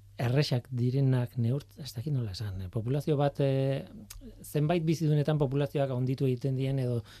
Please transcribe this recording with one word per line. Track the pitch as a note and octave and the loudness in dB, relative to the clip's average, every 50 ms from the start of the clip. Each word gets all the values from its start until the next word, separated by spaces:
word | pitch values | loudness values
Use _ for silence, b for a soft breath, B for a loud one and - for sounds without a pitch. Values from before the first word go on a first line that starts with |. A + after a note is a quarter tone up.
| - - - - | -20 -16 -8 -4
erresak | C3 A#2 B2 C#3 D3+ - C#3 A#2+ - - C3 | -2 0 2 2 2 2 0 -2 -2 -2 -2
direnak | A#2+ A#2+ B2+ B2 C#3 C#3 C3 C3 B2+ B2 A#2+ - B2 | -2 0 0 2 2 2 4 2 2 0 -2 -2 -2
neurt-, | A#2 A2+ B2+ C#3+ - - - - | 0 0 0 -2 -4 -10 -16 -16
ez | D3+ B2+ - | -14 -12 -10
dakit | - A#2 D#3 D3 | -8 -4 -2 -2
nola | B2+ A#2+ G#2+ F#2+ | -2 -2 -4 -6
esan, | - A2 G#2 F#2+ F#2+ F#2+ | -8 -8 -8 -8 -8 -8
eh, | F#2 | -6
populazio | - A#2 G#2+ A#2+ C3+ C#3+ C#3 - D3+ | -4 -4 -2 0 -2 0 0 0 2
bat, | C3+ C#3+ C#3+ - - | 2 2 2 2 2
eh, | C#3+ C#3 C3+ C3+ C3+ C3+ C3+ C#3 - - - - - - - - - - - - - | 2 2 2 2 2 0 0 -2 -4 -8 -14 -18 -18 -16 -18 -16 -16 -18 -18 -18 -10
zenbait | - - D3+ D3 D3+ F3 F3+ D#3+ | -4 -2 0 2 2 2 2 2
bizidunetan | D#3+ E3 - E3 D3 D3+ D3 C#3+ D#3 D3+ D3 | 2 2 2 4 4 4 4 4 2 2 2
populazioak | D3 C3 C3+ C#3+ D3 C#3 - D3+ C#3 C3+ | 2 2 2 0 0 0 0 0 0 0
handitu | C3 B2 C3 B2+ C3+ B2+ C#3+ | 0 0 0 0 0 2 2
egiten | C3 B2+ B2 - C#3 C3 | 0 0 0 0 -2 -2
dien | B2+ C3+ C3+ C3+ C3+ | 0 0 0 0 0
edo | C3 B2 B2 A#2 - B B B | 0 0 0 -2 -4 B B B